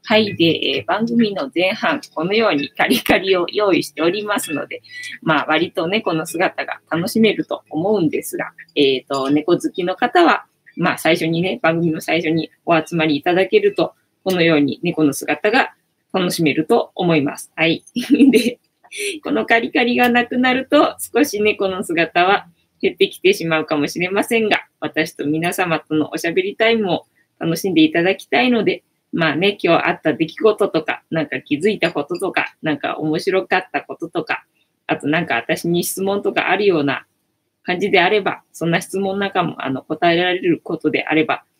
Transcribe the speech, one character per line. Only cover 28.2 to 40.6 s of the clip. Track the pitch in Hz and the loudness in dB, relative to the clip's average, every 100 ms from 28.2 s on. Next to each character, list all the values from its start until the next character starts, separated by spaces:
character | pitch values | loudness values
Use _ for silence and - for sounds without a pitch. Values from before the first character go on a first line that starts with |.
| - | -2
た | - | 0
い | 254 | 2
の | 240 | 2
で、 | 170 - _ _ _ 151 | 0 -2 _ _ _ -2
ま | 160 | 0
あ | 143 | 2
ね、 | 196 202 | 0 0
今 | 180 165 | 0 2
日 | - | 2
あ | |
っ | 175 | -2
た | 160 | -2
出 | 131 160 | -2 -4
来 | - | 2
事 | 214 214 202 | 0 2 0
と | 165 | -2
か、 | - 123 _ | -4 -8 _
な | 160 | -6
ん | 143 | -4
か | 135 | -6
気 | - 143 | -4 -2
づ | 190 | 0
い | 190 | 0
た | - | -2
こ | - | -2
と | 143 175 | -6 -4
と | 190 | -4
か、 | 170 - _ | -4 -6 _
な | 160 | -6
ん | 143 | -4
か | - - | -4 -4
面 | 156 156 | -2 -2
白 | 180 185 185 | 0 -2 0
か | 185 | -2
っ | - | -2
た | 143 | -8
こ | - | -8
と | - 165 | -12 -8
と | 170 | -8
か、 | 160 - _ _ _ _ - | -6 -8 _ _ _ _ -6
あ | 165 | -4
と | 139 | 0
な | 160 | -2
ん | 170 | 0
か | 120 | -4
私 | - 170 175 | -2 -4 0
に | 175 | -2
質 | 175 - | -2 -4
問 | 196 202 | -2 -2
と | 202 | -2
か | 165 - | -2 0
あ | 190 | 2
る | 208 | 2
よ | 165 | 2
う | |
な | 143 123 - _ _ _ _ _ | 0 -4 -8 _ _ _ _ _
感 | - 180 | -6 -4
じ | 196 | 2
で | 180 | 2
あ | 175 | 4
れ | 214 | 2
ば、 | 190 - _ | -2 -6 _
そ | - 165 | -6 -2
ん | |
な | 165 | -2
質 | - 190 | -2 -4
問 | 196 196 | -4 -4
な | 196 | -4
ん | |
か | 196 | -2
も、 | 160 - | -4 -4
あ | - | -6
の、 | 135 | -6
答 | - 151 175 | -6 2 4
え | 170 | 4
ら | 180 | 2
れ | 180 | 0
る | 185 151 | 0 0